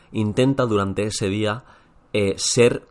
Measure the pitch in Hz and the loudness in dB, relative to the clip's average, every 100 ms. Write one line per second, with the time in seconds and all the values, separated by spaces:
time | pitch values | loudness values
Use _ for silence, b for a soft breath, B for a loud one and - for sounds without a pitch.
0 | b 110 107 104 131 139 123 104 98 95 | b -4 0 2 2 2 0 0 0 -2
1 | 104 - 101 104 107 113 b b b _ | -4 -4 -4 -2 -4 -6 b b b _
2 | _ 107 101 - - - 120 - - | _ -2 0 -2 -2 2 2 2 -8